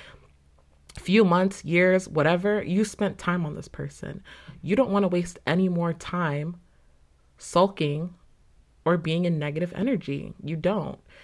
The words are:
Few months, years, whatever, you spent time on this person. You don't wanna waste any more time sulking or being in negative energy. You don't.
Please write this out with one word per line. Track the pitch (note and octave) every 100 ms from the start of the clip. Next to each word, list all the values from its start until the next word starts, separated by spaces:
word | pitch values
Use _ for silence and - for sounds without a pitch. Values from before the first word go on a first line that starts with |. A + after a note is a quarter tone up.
| - - - _ _ _ _ _ - -
Few | - G#3+ F#3+
months, | F3 F#3+ - D3
years, | E3+ F#3 F#3 F#3
whatever, | D3+ D3+ F3+ G3+ G#3
you | - F#3 G#3+
spent | - G3+ -
time | - F3+ D#3
on | D#3
this | -
person. | - C#3+ - - - - - - -
You | D3 G#3+
don't | A#3+
wanna | G3+ F#3+
waste | F3 E3+ - -
any | E3+ F#3
more | E3+ E3+
time | D#3+ - F3 E3 C#3+ D#3+ F3 _ _ _ _ _ _ _ _
sulking | - F3 G3 G3 D3 D3+ F3 - _ _ _ _ _ _ E3
or | F3
being | D#3+ E3 F3
in | D#3
negative | D3 D#3 F3 -
energy. | A#3+ G#3 - C#3+ - -
You | D3 D#3+
don't. | F3 G#3+ - - _ -